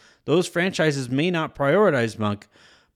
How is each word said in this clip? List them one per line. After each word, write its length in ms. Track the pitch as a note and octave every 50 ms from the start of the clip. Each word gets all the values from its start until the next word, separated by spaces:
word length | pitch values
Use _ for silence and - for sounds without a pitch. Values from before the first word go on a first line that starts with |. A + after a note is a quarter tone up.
| _ _ _ _ _
Those 220 | - C#3+ F3 F3
franchises 600 | - - E3+ F3 F#3+ F3 - E3 D#3 C#3+ C#3 C3 A#2+
may 240 | B2+ C3+ D#3 F#3 F3+
not 240 | E3 D#3+ C#3+ -
prioritize 600 | - C#3+ C#3 D3+ G3 G#3+ G3 D3+ C3 A#2 A2+ G#2+
Monk, 300 | A2 G#2+ G#2 G2+ G2+ - - _ _ - _ _ _ _ _ _